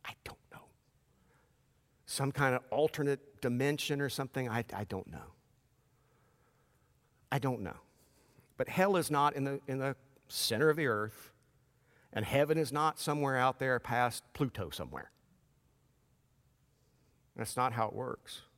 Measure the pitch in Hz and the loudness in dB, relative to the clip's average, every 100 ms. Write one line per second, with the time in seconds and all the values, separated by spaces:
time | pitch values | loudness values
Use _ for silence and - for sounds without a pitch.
0 | - - - - _ - - _ _ _ | -16 -14 -16 -16 _ -20 -20 _ _ _
1 | _ _ _ _ _ _ _ _ _ _ | _ _ _ _ _ _ _ _ _ _
2 | - - 139 135 139 127 - 117 151 - | -10 -2 -2 2 2 2 0 0 0 2
3 | 143 139 - - 127 120 139 151 - 143 | -2 -2 -6 -6 -2 2 0 0 -2 -2
4 | 143 - 135 135 123 113 113 95 101 95 | -2 -4 -6 -4 -2 -2 -4 -6 -6 -8
5 | - - - - _ _ _ _ _ _ | -8 -14 -16 -20 _ _ _ _ _ _
6 | _ _ _ _ _ _ _ _ _ _ | _ _ _ _ _ _ _ _ _ _
7 | _ _ _ 139 135 120 92 - - _ | _ _ _ 0 0 -2 -6 -10 -18 _
8 | _ _ _ - _ - - - 190 190 | _ _ _ -20 _ -6 -2 2 4 4
9 | 147 147 147 147 139 139 - 135 135 131 | 4 4 4 2 -4 -4 -6 -4 -2 -4
10 | _ _ _ - - 110 156 151 143 107 | _ _ _ -4 -2 4 4 4 2 0
11 | 107 - - _ _ _ _ _ _ _ | -2 -8 -20 _ _ _ _ _ _ _
12 | _ 110 110 135 147 160 143 139 156 - | _ -6 0 2 4 2 0 2 0 0
13 | - 147 139 131 127 127 131 123 - 117 | -2 0 0 4 4 2 0 -2 0 2
14 | 123 - _ - 135 - 87 - 71 69 | 2 0 _ -4 -2 -2 -8 -8 -8 -10
15 | - _ _ _ _ _ _ _ _ _ | -14 _ _ _ _ _ _ _ _ _
16 | _ _ _ _ _ _ _ _ _ _ | _ _ _ _ _ _ _ _ _ _
17 | _ _ _ - 110 - 127 117 110 113 | _ _ _ -10 -6 0 0 2 -2 -2
18 | 123 - - - - | -6 -8 -12 -18 -18